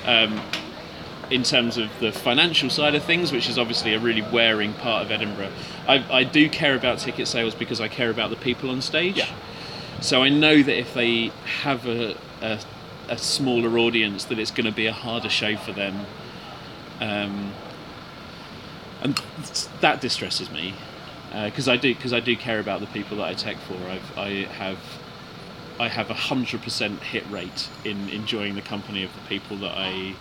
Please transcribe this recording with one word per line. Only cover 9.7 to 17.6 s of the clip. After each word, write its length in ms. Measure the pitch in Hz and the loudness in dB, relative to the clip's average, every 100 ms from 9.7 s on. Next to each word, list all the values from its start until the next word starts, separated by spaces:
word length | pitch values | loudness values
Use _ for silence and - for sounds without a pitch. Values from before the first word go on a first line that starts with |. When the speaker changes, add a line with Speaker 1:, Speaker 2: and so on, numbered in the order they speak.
| - - - | -10 -10 -4
Speaker 1:
So 220 | - 127 | 4 6
I 40 | 135 | 8
know 320 | 143 151 156 | 8 10 10
that 140 | 139 113 | 8 4
if 160 | 120 | 0
they 360 | 131 120 117 113 - - - | 2 4 4 2 -4 -6 -2
have 240 | 143 127 123 | 0 0 0
a, 300 | 117 113 - - - | 0 -2 -4 -10 -6
a, 160 | 110 107 - - - - - | -4 -4 -6 -14 -14 -14 -6
a 80 | 120 | -4
smaller 600 | - - 135 120 117 117 | 0 2 4 4 4 6
audience, 460 | 117 117 107 98 | 6 6 2 0
that 140 | - 113 | -2 -2
it's 100 | 110 | 0
gonna 220 | - 113 | 0 0
be 140 | 107 110 | 2 0
a 60 | |
harder 360 | 110 117 117 107 | 0 -4 -2 0
show 280 | - 107 104 | 0 2 0
for 160 | - | -4
them. 320 | 98 98 98 101 - - - - - - - - - | -2 -2 -2 -8 -10 -12 -12 -14 -14 -14 -14 -14 -6
Um, 520 | 110 104 101 101 101 104 | -2 -2 -2 -4 -6 -8